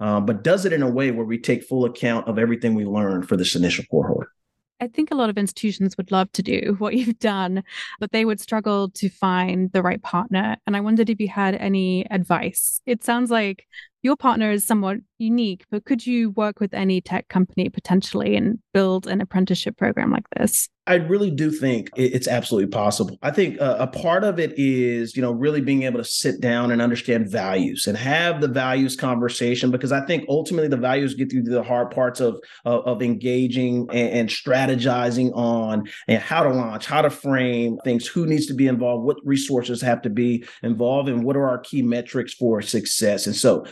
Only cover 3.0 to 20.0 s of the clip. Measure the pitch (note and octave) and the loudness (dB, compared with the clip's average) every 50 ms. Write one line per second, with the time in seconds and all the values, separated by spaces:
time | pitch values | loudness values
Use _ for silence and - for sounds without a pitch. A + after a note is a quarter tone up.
3 | G#2 G2 F#2+ F2+ F2+ - G#2 F2+ F#2 - - F2+ F2+ E2+ E2+ - - - - - | 0 0 0 -2 0 0 0 2 2 0 2 2 2 2 0 -2 -4 0 0 0
4 | - - - - - - _ _ _ _ _ _ _ _ _ _ A#3+ A#3+ - - | 2 2 -2 -4 -4 -8 _ _ _ _ _ _ _ _ _ _ -8 -4 -2 -2
5 | D#4 - D#4 C4+ A#3 G#3+ G3+ G#3 G3+ F#3+ - - - G#3 F#3+ - F#3+ F#3+ - - | -2 0 0 0 0 0 2 0 -2 -2 -2 -2 -4 -4 0 0 -2 -2 -2 -4
6 | F3+ - F#3 F#3+ F#3+ - - - F#3 - G3 - - - G3+ F#3 G#3 G#3 - B3+ | -4 0 2 2 2 2 -2 -4 0 0 0 0 0 0 -2 0 -2 0 0 0
7 | A#3+ A#3 A3+ - - G#3+ G3+ F#3+ F#3 F3+ F#3 G3 F#3+ - - - - - - - | 0 0 -2 0 0 0 0 0 -2 -2 -2 -4 -4 -6 -12 -14 -12 -14 -8 -8
8 | G#3+ G3+ - A3 A3 A3 G#3+ G#3 - - A3 A3 G3+ G#3+ G3+ G3+ G3 F#3+ - - | -6 -2 0 0 2 2 0 -2 -4 -2 -2 0 0 2 0 2 0 -2 -2 -4
9 | G3+ F#3 - _ G3 F#3 F3+ F3+ F#3 F#3 F#3 F#3 F#3 F#3 - F#3 F3+ F3+ F#3 - | -4 -4 0 _ 2 2 4 4 2 2 0 0 0 2 2 2 2 2 -2 -2
10 | - - - - A#3 - G3 F#3 G#3+ A3 - - _ G#3 G3+ G3+ G3+ G#3+ A3+ A3+ | -6 -2 -2 -2 -2 0 -2 0 0 -2 -4 -4 _ -4 -2 -2 0 2 2 2
11 | A3+ G#3+ A3+ G#3 G#3 F#3+ - G3+ G3 F#3+ F#3+ - - G3 G3 F#3+ F#3 F#3 F#3 F#3 | 2 2 0 -2 -4 -4 -2 0 0 0 0 -2 -2 0 0 0 2 0 0 -2
12 | - - - F3+ F3+ - F3 - - F#3+ - - - - - - - B3+ A#3+ A3 | -2 -2 -2 -2 0 0 0 0 0 -4 -4 -4 -4 -4 -6 -6 -4 -4 -4 -2
13 | - - A#3 A#3+ B3 A#3 A#3 A3+ G#3 G3 F#3+ - _ _ - - - _ _ _ | 0 -2 0 0 0 0 2 0 0 0 -4 -8 _ _ -20 -20 -20 _ _ _
14 | - B3+ D4 - - B3+ A3 A3 A3 G#3+ G#3 G#3 - - A3+ G#3 G3 F#3+ G3 - | 0 0 0 2 2 2 2 4 2 2 2 0 2 0 0 0 2 -2 -4 -6
15 | - _ _ - A3+ A3 A#3 A#3+ A#3 G3+ F3+ F#3 - _ G#3 G#3 - - C4+ A#3 | -8 _ _ -4 -2 0 2 2 2 0 -2 -6 -8 _ -8 -8 -2 -2 -2 -2
16 | - B3 B3 A#3 A#3 G#3+ F#3+ A3 G#3+ G#3 G3+ - G#3+ F#3+ - G3 F#3+ F#3+ F#3 F3+ | 0 -2 0 0 0 0 0 -2 -2 -2 -2 -4 -4 -4 -2 -2 0 0 0 0
17 | - - F#3 - - _ - F#3 F#3 - - F#3 F#3 - - - - - F#3 F#3+ | -2 -2 -6 -6 -6 _ 2 2 2 2 0 -2 -2 -2 -4 -6 -2 2 2 2
18 | - - - - - G3+ G#3 - - - A3+ G#3+ - _ - G3 F#3+ F#3+ F#3 F#3 | 2 0 -4 -2 0 0 0 2 2 0 -2 -4 -8 _ 0 2 2 2 0 -2
19 | - - F#3+ G3+ G#3 - - F#3 F#3 - F3+ - - - - - - - - - | -2 -2 -4 -4 -4 -2 0 0 2 2 0 -2 -2 -6 -4 0 -2 0 0 0